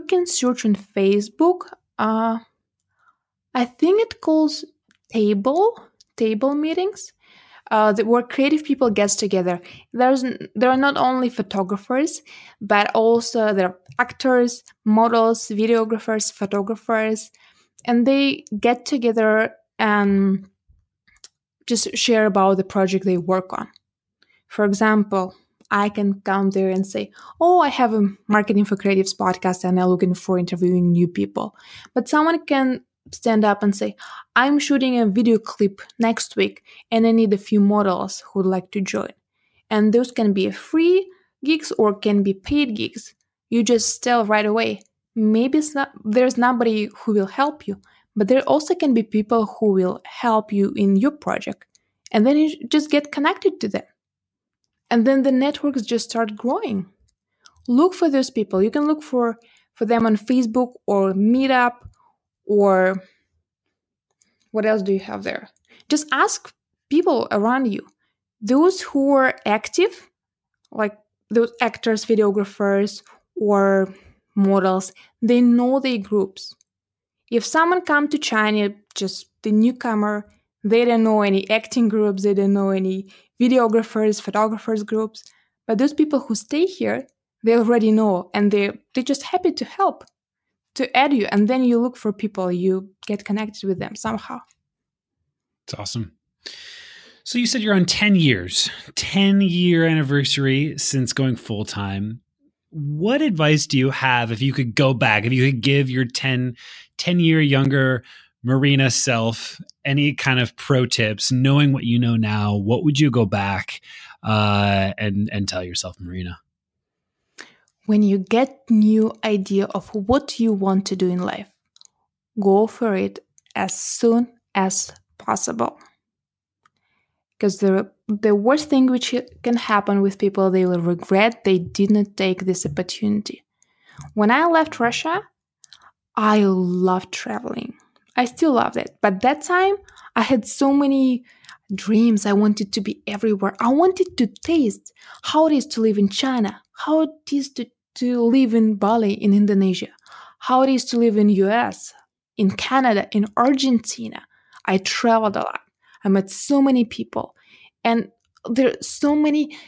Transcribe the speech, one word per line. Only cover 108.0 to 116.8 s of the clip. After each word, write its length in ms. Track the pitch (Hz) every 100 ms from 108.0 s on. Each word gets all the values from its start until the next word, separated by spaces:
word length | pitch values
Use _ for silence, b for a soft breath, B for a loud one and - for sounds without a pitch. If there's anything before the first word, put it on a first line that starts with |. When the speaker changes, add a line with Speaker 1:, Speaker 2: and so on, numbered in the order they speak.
| B B B _
Speaker 2:
Marina 480 | 120 135 143 139 131
self 680 | - 135 117 113 113 - - - _
any 300 | 139 143 147
kind 260 | - 135 127
of 160 | 117 -
pro 300 | - 131 120
tips, 460 | - 107 101 -
knowing 420 | 127 135 143 143
what 100 | 135
you 140 | 117 120
know 180 | 117 113
now, 400 | 107 107 104 104
what 280 | 101 123
would 160 | 151 139
you 100 | 147
go 160 | 127 110
back, 560 | 101 98 92 - - B B B B
uh, 720 | 110 107 104 101 101 98 95 98
and, 300 | 107 101 110
and 160 | 107 98
tell 160 | 92
yourself, 360 | 90 87 92 -
Marina? 400 | 90 92 90 90 _ _ _ _